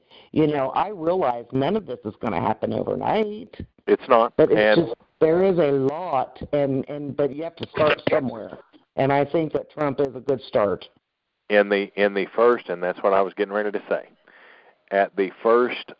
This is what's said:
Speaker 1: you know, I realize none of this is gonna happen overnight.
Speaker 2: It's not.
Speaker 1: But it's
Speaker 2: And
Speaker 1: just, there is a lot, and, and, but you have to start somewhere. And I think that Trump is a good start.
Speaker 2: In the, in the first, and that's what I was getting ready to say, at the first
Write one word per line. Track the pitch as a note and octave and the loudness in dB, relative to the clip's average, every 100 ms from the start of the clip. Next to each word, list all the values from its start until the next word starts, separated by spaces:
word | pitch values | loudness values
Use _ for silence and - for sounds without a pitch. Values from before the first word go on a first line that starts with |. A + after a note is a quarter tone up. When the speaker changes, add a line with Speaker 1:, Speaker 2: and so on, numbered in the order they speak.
| _ - - | _ -20 -6
Speaker 1:
you | - D3+ | 0 0
know, | D3 C3 | 0 -2
I | - F#3 | -2 -4
realize | G3 D#3+ F#3 C#3 A#2+ A#2 | -4 -2 0 0 -2 -4
none | C3 C#3 G#3+ | -2 0 -2
of | D3+ | -4
this | A#2+ G#2+ | -10 -10
is | - | -6
gonna | A#2 F2 | -4 -2
happen | A2 - - | -2 -2 -4
overnight. | A2 G2+ G2 G#2+ G3 G#3+ G#3+ - - - _ - | -2 -4 -4 -2 -2 -2 -6 -14 -16 -16 _ -2
Speaker 2:
It's | - - | -2 4
not. | A#2 A#2 - | 4 4 2
Speaker 1:
But | D#3 | 4
it's | G#2+ | 4
Speaker 2:
And | G#2+ G#2+ - | 4 4 0
Speaker 1:
just, | - _ - | -6 _ 0
there | D#3+ E3+ | 2 4
is | G3 F3 | 2 2
a | D3 | 2
lot, | C#3 C3+ D#3 F3+ C3+ - - - | 2 0 -2 -4 -2 -4 -8 -4
and, | D3 C#3 C3+ - | -2 0 -2 -4
and, | D3 C#3+ C#3 | -8 -6 -2
but | C#3+ C#3+ | -2 -4
you | |
have | E3 - | -10 -12
to | A#2 | -8
start | - D3+ C#3 - | 0 0 0 0
somewhere. | D3+ B2 A2+ F#2+ - - _ _ - | -2 -2 -8 -12 -16 -20 _ _ -2
And | C3+ | 2
I | C#3 C#3+ | 2 2
think | E3+ D#3 | 0 -2
that | C#3+ - | -4 -6
Trump | - D3 - | -4 -4 0
is | C#3 A#2+ | -2 -2
a | |
good | A#2 C3 - | -4 -4 -2
start. | A#2+ G2+ F2 - _ _ _ _ _ - | 0 2 0 -8 _ _ _ _ _ 2
Speaker 2:
In | G#2 G2+ | 2 4
the, | G2+ G2+ G2 | 0 -2 0
in | G2+ | 0
the | G2 F2+ - | 0 -2 2
first, | A#2+ A#2+ - | 4 2 -2
and | F2 | -6
that's | F2 F2+ | -4 -2
what | G2+ | 2
I | G2 | 2
was | F#2+ | 0
getting | F#2 G2 | -2 -4
ready | G#2 G#2 | -2 -4
to | G2 - | -6 -4
say, | F#2 - _ _ - - - _ _ - | -6 -6 _ _ -20 -20 -20 _ _ -4
at | G2 F#2+ F2+ | 0 0 -2
the | F#2 - | -4 -2
first | A2+ A#2+ B2 - - | 2 4 2 -4 -12